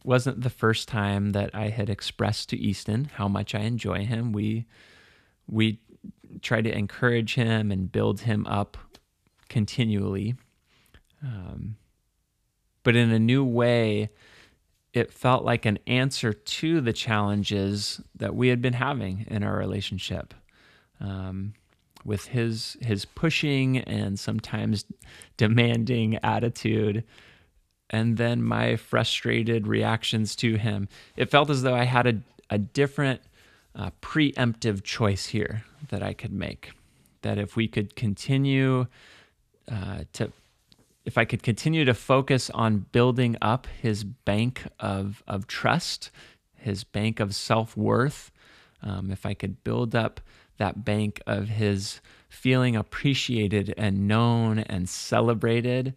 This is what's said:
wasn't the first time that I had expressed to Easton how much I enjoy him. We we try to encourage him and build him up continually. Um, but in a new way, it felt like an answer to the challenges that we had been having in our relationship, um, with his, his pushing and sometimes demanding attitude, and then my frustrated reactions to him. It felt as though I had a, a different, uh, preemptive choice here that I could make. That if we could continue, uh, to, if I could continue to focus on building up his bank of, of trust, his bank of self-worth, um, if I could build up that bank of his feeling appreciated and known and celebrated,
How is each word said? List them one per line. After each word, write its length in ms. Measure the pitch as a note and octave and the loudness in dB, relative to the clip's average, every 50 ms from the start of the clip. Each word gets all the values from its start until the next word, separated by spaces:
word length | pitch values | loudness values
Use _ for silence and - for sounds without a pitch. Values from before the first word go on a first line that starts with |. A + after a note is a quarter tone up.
| _ | _
wasn't 380 | C3 B2+ B2+ B2 C3+ C3 - B2+ | 2 2 4 4 2 -2 -2 -4
the 80 | B2+ | -4
first 360 | - - - A2 A2+ - - | -2 2 2 2 2 2 -2
time 460 | - - A2 G2+ G2+ G2+ G2+ G2+ G#2 G2 | -4 -2 0 0 2 2 2 2 2 2
that 200 | G2+ G2+ - - | 0 -2 -2 -2
I 180 | G#2 A2 G#2 | -4 -4 -2
had 200 | G#2+ A#2 G#2 G#2 | -2 -2 -2 -2
expressed 580 | G2+ - - - - - G#2+ G#2 G#2+ - - - | -4 -4 -6 -10 -4 -2 0 0 0 -2 -4 -6
to 60 | - | -6
Easton 540 | - - G#2 G2 - - - G#2 A2+ C#3+ D3 - | -4 -2 -2 -2 -2 -2 -2 -2 -2 -2 -4 -4
how 120 | - G2+ | -4 -2
much 300 | G2+ G2 G2 G#2 - - | 0 0 -2 -2 -4 -4
I 40 | G#2+ | -4
enjoy 440 | G#2 A2+ B2 A2+ - G#2 F#2 F#2 G2+ | -4 -2 -4 -4 -2 -2 -2 -2 -2
him. 280 | A#2 B2 A2+ A#2 A#2+ G#2+ | -2 -2 -2 -2 -2 -2
We 340 | G#2 G#2 G#2+ A2 A2+ A#2 - _ - - - - - - - _ _ _ _ _ _ _ | -2 -2 -2 -2 -4 -6 -8 _ -20 -20 -20 -20 -20 -20 -20 _ _ _ _ _ _ _
we 340 | - G#2+ A2 A2 A2 G#2 - - _ - - _ - - _ _ - - F2+ | -4 0 2 2 2 2 -2 -10 _ -20 -20 _ -20 -20 _ _ -18 -18 -12
try 220 | - - B2 A2+ A2+ | -4 -2 0 0 0
to 140 | A2+ - | 0 0
encourage 580 | - G#2 G2 - - - B2 A#2+ A#2 A2+ G#2 - | -2 -4 -4 -4 0 2 2 4 2 0 0 0
him 360 | - A#2+ A2+ A2+ A2 G#2+ G#2 | 0 2 2 2 2 2 0
and 220 | G2 F#2+ F#2+ F2+ - | 0 0 -2 -2 0
build 280 | G#2+ G#2+ G#2+ G#2+ G2 | 0 2 2 0 0
him 260 | - A#2 A2 G#2 G#2 | 0 0 0 0 0
up 300 | - - G2+ G2+ - - - - - _ - _ _ _ _ _ _ _ _ _ _ | 0 -2 -2 -2 -4 -6 -16 -20 -20 _ -20 _ _ _ _ _ _ _ _ _ _
continually. 880 | - A2+ G#2 G2+ - - A#2+ A2 G#2+ G2+ G2 G2 G2 G2 G2 G#2+ B2 - - _ _ _ _ _ _ _ _ _ _ - _ _ _ _ D3 | 0 0 0 0 0 0 0 2 2 0 0 -2 -2 -2 -2 -4 -4 -6 -10 _ _ _ _ _ _ _ _ _ _ -20 _ _ _ _ -10
Um, 540 | C3+ A2+ G2+ F2+ D#2+ - - - G#2 A2 - _ _ _ _ _ _ _ _ _ _ _ _ _ _ _ _ _ _ _ _ _ | -10 -10 -10 -10 -12 -12 -10 -10 -10 -10 -12 _ _ _ _ _ _ _ _ _ _ _ _ _ _ _ _ _ _ _ _ _
but 140 | B2+ A#2 | 4 6
in 140 | A#2+ A#2+ A2+ | 6 6 6
a 80 | A2+ A2+ | 6 6
new 260 | A2 A2+ B2 C3+ C#3 | 6 6 4 4 4
way, 680 | B2+ A#2 A#2+ A#2+ A#2+ A#2+ A#2+ A2+ A2 G#2+ G#2 G#2+ G#2+ - _ - - - - - _ _ _ _ _ _ _ _ _ _ | 2 2 4 4 4 4 4 4 2 2 0 0 -4 -6 _ -20 -20 -20 -20 -20 _ _ _ _ _ _ _ _ _ _
it 200 | A#2+ A2+ - - | 0 0 0 -4
felt 320 | - - B2+ B2+ B2+ - | -2 2 2 2 2 2
like 220 | - A#2+ A#2 - | 0 -2 0 2
an 120 | A2+ G#2 - - | 0 0 0 -2
answer 460 | - A#2 B2+ B2+ C#3 C3 - - A#2 G#2 | -2 0 0 0 0 -2 -2 -2 -2 -2
to 480 | - _ - - - - D#3+ E3 E3 | -4 _ -10 -8 -4 0 0 0 2
the 120 | C3+ A#2 G#2+ | 2 0 -2
challenges 1080 | - - - A2 G#2 G#2 G2+ G#2 G#2 G2+ - G#2 G2+ G2 G2 G2+ G#2 G#2 - - - - - _ | -2 -2 0 0 0 2 2 0 0 0 0 0 0 0 0 -2 -2 -4 -6 -8 -10 -14 -20 _
that 180 | - G#2+ G#2 - | -8 -6 -6 -2
we 140 | - B2 B2+ | 2 2 2
had 120 | B2 B2 | 2 2
been 120 | A#2+ B2+ B2 | 0 0 0
having 540 | B2 B2 C3+ D3 B2+ G#2 F#2+ F#2 F#2+ G#2+ - | 0 -2 -2 -2 -4 -4 -4 -6 -6 -6 -6
in 140 | G#2 G#2 G2+ | -4 -2 -2
our 140 | G2+ G2+ | -2 -2
relationship, 800 | G2 G2 G2 G2 G2+ G2 - - F#2 - - - E2+ - - - - _ _ _ _ _ _ _ _ _ _ _ _ | -2 -2 -2 -4 -4 -4 -6 -6 -6 -6 -6 -6 -6 -8 -10 -16 -20 _ _ _ _ _ _ _ _ _ _ _ _
um, 540 | G2+ G2 F#2+ F#2+ F#2+ F#2+ F#2+ F#2+ G2 G#2 G#2 - _ _ _ _ _ _ _ - - | -10 -8 -8 -8 -8 -8 -8 -6 -8 -8 -10 -12 _ _ _ _ _ _ _ -16 -6
with 220 | - G#2+ G2 - | -4 -4 -4 -4
his, 500 | - - B2 A#2 A2+ A2+ A2 A2 - - - | -4 -2 0 0 0 -2 -4 -6 -8 -10 -6
his 240 | - A#2 G#2+ G2+ G2+ | -2 -2 0 -2 -2
pushing 720 | - _ - - E3 D#3 - - D3 C#3 C3+ C3 C3 C3 B2+ | -8 _ -2 0 0 0 0 0 0 0 2 2 2 2 0
and 400 | - - G#2+ G#2+ G#2 G2+ G2 G2+ | 0 -2 -4 -4 -2 -2 -4 -4
sometimes 680 | - - A2 A2 - - - A2 G#2+ G#2+ A2 G2 - - - - - - - - - - _ | -4 -4 -4 -4 -4 -4 -4 -2 0 0 0 0 -2 -6 -14 -18 -18 -20 -20 -20 -20 -20 _
demanding 840 | - A#2+ G#2+ A2+ A#2+ A#2+ A#2 A#2 A#2 A#2 A#2 B2+ A#2 A2+ A2 A2 - - | 2 2 4 6 6 6 4 4 2 0 0 0 2 2 2 0 0 0
attitude, 840 | A2 G#2+ G#2+ A2+ A#2+ A#2+ - - A2 A2 G#2+ G#2+ G#2+ G2+ A2+ A2+ - - - - - - _ _ _ _ _ _ _ _ _ _ _ | 0 0 2 0 -2 -2 -2 -2 0 2 2 2 2 0 -2 -4 -6 -14 -20 -20 -20 -20 _ _ _ _ _ _ _ _ _ _ _
and 260 | - A2 A2+ A#2 A#2 | -2 0 2 2 2
then 260 | G#2+ A#2 A#2 A#2+ A#2+ A#2 | 2 2 0 2 0 0
my 320 | A2+ A2+ A2+ A#2 A#2 A#2 | 0 0 2 2 0 0
frustrated 920 | A2+ - - - A#2 A#2 - - - - A#2+ A#2 A#2 A2+ A2 A#2 A2+ G#2 | -2 -2 -2 0 0 2 2 -2 -2 -2 0 0 0 2 2 0 0 0
reactions 680 | G#2+ A2 A2 G#2+ A2 A2+ A2+ - - - A2 A2 G2+ - | 0 0 0 2 0 0 0 -2 -2 -2 -2 -2 -2 -4
to 220 | - - A#2 A2 | -2 0 0 0
him. 320 | G#2+ G#2+ A#2 G#2 G2+ G2 G2+ - - - - _ | 0 0 -2 -2 -2 -6 -8 -10 -16 -20 -18 _
It 160 | - B2+ - | -4 -4 4
felt 200 | - C#3+ D3+ C#3+ | 6 6 6 6
as 120 | D3+ C3 B2+ | 2 2 2
though 120 | C3 B2+ | 2 2
I 100 | A#2+ A#2+ | 2 2
had 220 | B2 B2+ B2 A#2+ | 2 2 4 4
a, 120 | B2 A#2 G#2 - - _ - _ _ | 4 2 0 -2 -10 _ -20 _ _
a 80 | - G#2+ | -2 -2
different, 600 | G#2 - - C#3 C#3 C#3 C#3 - C#3+ C3+ B2+ - - - _ _ - - _ _ _ _ _ | -2 -2 0 0 0 0 2 0 0 0 0 -2 -8 -18 _ _ -20 -20 _ _ _ _ _
uh, 160 | - G#2 F#2+ - _ | -8 -8 -8 -8 _
preemptive 840 | - - - D#3+ D#3 C#3 - - B2+ A#2+ A2+ - - A#2 G#2 G2 G2 | -14 -4 0 2 2 2 2 2 0 0 0 0 0 0 0 0 -4
choice 440 | - - - A#2 G2+ G2 F#2 - | -6 -4 0 2 2 2 0 -4
here 380 | - - A2 - - - A2 - - - - D3+ C#3 | -4 -4 -4 -2 -2 -4 -6 -8 -10 -18 -20 -12 -8
that 140 | - G2 G2 | -6 -6 -4
I 100 | G2 G2 | -6 -6
could 200 | - - G#2+ G2 | -6 -8 -8 -6
make. 400 | G2 E2+ D2 - - - - - - _ _ _ _ _ _ _ _ - | -6 -6 -6 -8 -12 -16 -20 -20 -20 _ _ _ _ _ _ _ _ -4
That 160 | A2 G#2+ G2+ | -4 -2 -2
if 160 | G2+ G2 - | -4 -4 -2
we 140 | A2+ A2+ G#2+ | -2 -2 -2
could 260 | - A#2 G#2 G2+ - | -2 -4 -4 -4 -6
continue, 920 | - - G#2+ G2 - - - C#3 C3+ C#3 C#3 C3+ C3+ C3+ C3 C3 B2+ B2+ A#2+ - - - - - - - _ _ _ _ _ _ _ _ - | -4 -4 -2 -2 -4 -4 -2 0 2 2 2 2 2 4 4 2 2 0 -2 -6 -14 -20 -20 -20 -20 -20 _ _ _ _ _ _ _ _ -8
uh, 340 | A2+ G#2+ F#2 F2+ G2 E2 D#2 - _ | -8 -6 -6 -6 -8 -8 -10 -10 _
to, 180 | - A#2 - - _ _ _ _ _ _ _ - _ _ _ _ _ _ | -6 -6 -6 -6 _ _ _ _ _ _ _ -20 _ _ _ _ _ _
if 140 | - - - | -2 2 2
I 60 | A2+ | 2
could 180 | - - G#2+ - | 2 0 -2 0
continue 420 | - A2+ - - D#3+ D#3+ D#3+ D3+ | 0 -2 0 0 0 2 4 4
to 100 | B2+ A#2+ | 4 4
focus 560 | - - - C3 C3+ C3+ - C#3 C3 - - | 2 4 4 4 4 4 4 2 2 2 -2
on 360 | - A2 A2+ A2 G#2+ G2+ F#2 - - | -2 0 2 2 2 2 0 0 4
building 440 | A#2+ A#2+ B2+ B2 B2 B2+ A#2 A2+ - - | 4 4 6 4 4 2 0 0 0 0
up 240 | G#2+ A2+ B2+ - | 0 0 0 -2
his 380 | - - - - A#2 G#2+ G#2 A2 | -8 -14 -4 -2 -2 -2 -2 -4
bank 600 | G2+ A#2+ - _ - G2+ G#2 A2+ B2 C3 - - - - _ | -8 -12 -8 _ -2 0 0 0 0 -2 -6 -12 -14 -12 _
of, 420 | G#2+ G#2 G2 G2 G2 G2+ G#2 - _ - | -4 -4 -2 -2 -4 -4 -6 -10 _ -6
of 180 | - G2 F#2+ | -6 -6 -6
trust, 640 | - - - - A2 A2 F3 - - - - - - - - - - - _ _ _ _ | -6 -8 -2 2 2 2 2 0 -4 -8 -10 -10 -16 -20 -20 -20 -20 -20 _ _ _ _
his 280 | _ - - G2 F#2+ - | _ -6 -6 -4 -4 -6
bank 360 | - _ G#2 G#2 A2 A2+ - | -6 _ -2 0 0 0 0
of 140 | A2 G2+ G2 | -2 -2 -2
self-worth, 960 | - - - A#2+ A2 A2 A2+ - G#2+ G#2+ G#2+ A2 A2 B2 D3 D3+ - - - _ _ - - - - - _ _ _ - | -6 0 2 2 2 2 -2 -4 -2 0 2 2 2 2 0 -2 -6 -14 -20 _ _ -20 -20 -20 -20 -20 _ _ _ -8
um, 280 | G#2 G2 F#2+ F#2+ F#2+ | -8 -6 -6 -6 -6
if 160 | F#2+ - - | -8 -6 -6
I 80 | G2+ G2+ | -6 -6
could 280 | - - G2 G2 - _ | -4 -6 -8 -8 -6 _
build 300 | A2+ A2+ A#2 B2 A#2 A2 | -4 -2 -2 -2 0 0
up 260 | A#2 A2 A2 - - - - - - _ _ _ _ | 0 0 0 -4 -8 -18 -20 -20 -20 _ _ _ _
that 260 | G#2+ F#2+ - G2+ G#2+ | -4 -4 -4 -4 -4
bank 360 | - G#2 G#2+ G#2+ G#2 G#2 - - | -2 0 0 0 -2 -4 -6 -6
of 220 | - A2 G2+ G2+ G#2+ | -4 -4 -2 -2 -4
his 520 | G#2+ G#2+ A2 G#2 G2+ F#2+ G2 - - - _ - - - _ _ | -2 0 2 2 2 0 -2 -6 -10 -14 _ -20 -20 -20 _ _
feeling 480 | - - - B2+ B2+ B2+ B2+ B2 A#2 | -20 -4 0 2 4 4 4 2 2
appreciated 1000 | A2 G#2 - - - - D3 C3+ C3 - - B2 A2+ G#2+ G2+ G2+ G#2 G2 G2 - | 0 -2 -4 -8 -2 0 0 0 0 0 -2 0 0 2 2 2 0 0 0 -4
and 300 | - G#2+ G#2+ G2 G2 G2+ | -2 -2 0 0 0 2
known 540 | G2+ G#2+ A2+ A#2 A#2+ A#2 A#2 A2+ A2+ A2 A2 | 2 4 4 4 4 4 2 2 2 2 0
and 280 | G#2+ - G#2 F#2+ F2+ F2+ | -2 -2 -4 -4 -4 -4
celebrated, 1040 | - - - - B2 A2+ A2+ A#2 A#2 G#2+ - A#2 A2+ A#2 A#2 B2 B2 B2+ B2+ C3 C3 | -6 -8 -6 0 2 2 4 4 2 2 2 2 2 2 2 0 0 0 -2 -2 -6